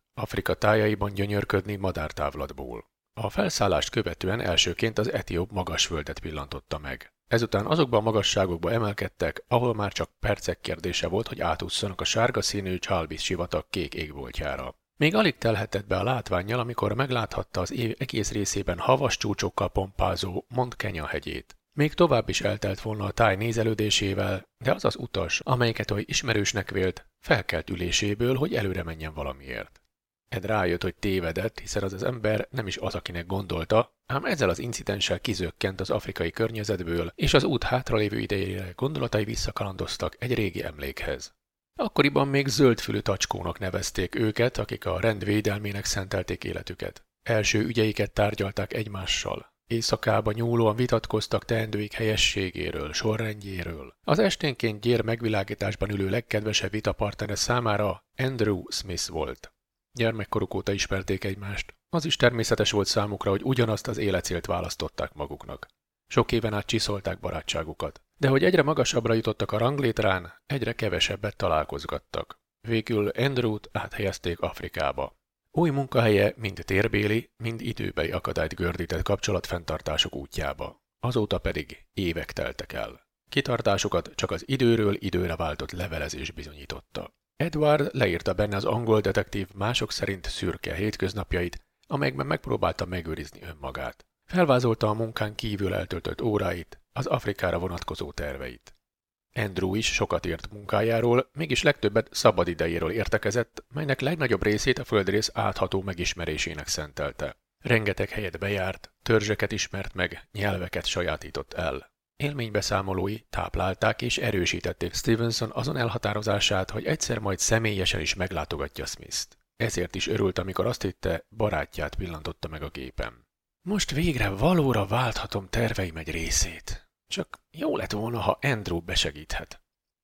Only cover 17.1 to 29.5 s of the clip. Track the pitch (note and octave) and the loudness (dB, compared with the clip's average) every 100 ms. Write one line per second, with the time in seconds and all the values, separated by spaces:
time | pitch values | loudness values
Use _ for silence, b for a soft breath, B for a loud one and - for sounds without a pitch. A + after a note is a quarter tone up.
17.1 | B2 A2 - - F#2 F2 - A#2 - C3 | 0 -2 -4 -4 -4 -2 -2 -2 -2 -4
18.1 | A2+ G2+ G#2 G2 G2+ F#2 F2 - C3 C3 | -2 -2 -2 -2 -2 -2 0 4 4 4
19.1 | - A2+ G2+ G2 - F#2 - F#2+ - F#2 | 0 -2 -2 -2 0 0 0 -2 0 0
20.1 | F2+ F#2+ F#2 - A#2+ B2 - G#2+ E2 D2 | 0 -4 -6 -4 -2 -2 -4 -6 -4 -4
21.1 | D#2 - D2 - - _ - D3+ - F3 | -6 -6 -8 -10 -20 _ 0 2 4 6
22.1 | A#2+ G#2+ - G2+ G#2 G2 F#2+ A2 G#2+ G2 | 4 2 0 0 0 -2 -2 -4 -4 -2
23.1 | - A2 G2 A#2 A2 A2 G#2+ G#2+ - G2+ | 4 4 4 0 2 2 2 2 2 2
24.1 | F#2+ F#2+ F#2+ - - A2+ - A#2 - - | 0 0 -2 -6 -4 0 2 0 -2 -4
25.1 | F#2+ E2+ - - B2+ A#2 A2 G#2 G#2 - | -4 0 0 2 2 2 2 0 -2 0
26.1 | - C3 G#2+ G2 G2+ - G2 F#2 - - | -2 0 2 2 0 -2 0 0 -2 -10
27.1 | _ - A#2 - E2 - F2 F2 - G#2 | _ 0 2 2 -4 -2 -4 0 0 0
28.1 | G#2 A#2+ C3 D3+ - G2 F#2 E2 D#2+ D#2 | 2 2 2 0 0 0 -2 -4 -6 -8
29.1 | D2 C#2 C2+ C2+ | -6 -8 -8 -10